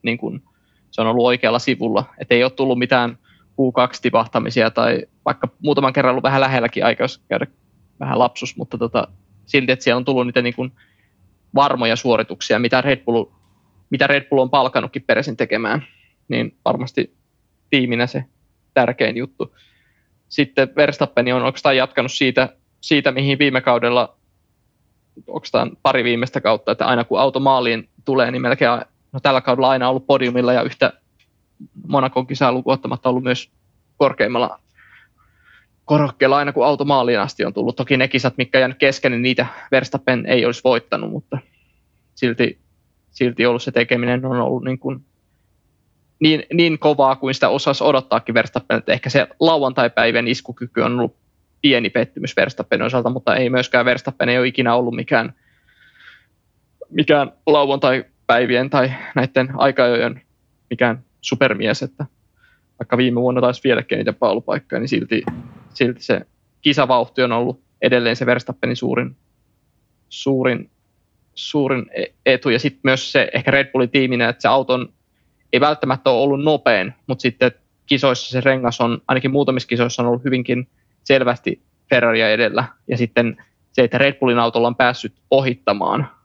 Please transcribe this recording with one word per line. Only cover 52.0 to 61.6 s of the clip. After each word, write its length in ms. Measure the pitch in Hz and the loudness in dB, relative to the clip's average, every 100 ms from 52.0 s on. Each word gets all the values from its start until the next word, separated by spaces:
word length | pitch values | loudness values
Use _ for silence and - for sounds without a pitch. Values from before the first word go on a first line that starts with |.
| 113 - 127 - | -4 -6 -6 -2
Verstappenin 480 | - - - 110 113 | -2 -2 -4 -2 0
osalta, 240 | 127 123 | -2 -2
mutta 260 | 127 - 107 | -4 -2 0
ei 140 | 123 | 0
myöskään 360 | 127 123 127 120 | -2 0 0 2
Verstappen 440 | 123 - 131 123 | 0 -4 -4 -2
ei 80 | 123 | 0
ole 100 | 127 | 0
ikinä 280 | 123 120 120 | 0 0 0
ollut 200 | 123 120 | 0 -6
mikään, 380 | 123 127 113 - _ _ _ _ _ _ - - _ _ _ _ _ _ - | -2 0 -2 -10 _ _ _ _ _ _ -20 -20 _ _ _ _ _ _ -8
mikään 420 | 135 151 147 131 _ - | -4 2 2 2 _ 2
lauantai-päivien 1200 | 151 143 139 147 127 - _ - 117 123 123 135 | 4 4 2 2 0 -4 _ 0 2 4 0 0
tai 220 | 143 131 127 - - | 0 0 -2 -6 -4
näitten 340 | 131 139 131 135 | 0 0 -2 0
aikajojen 640 | 139 131 123 117 117 131 _ _ _ _ _ | 0 4 2 2 -2 -6 _ _ _ _ _
mikään 340 | 117 123 113 - _ | 0 0 0 -10 _
supermies, 600 | - 120 135 104 | -6 0 0 2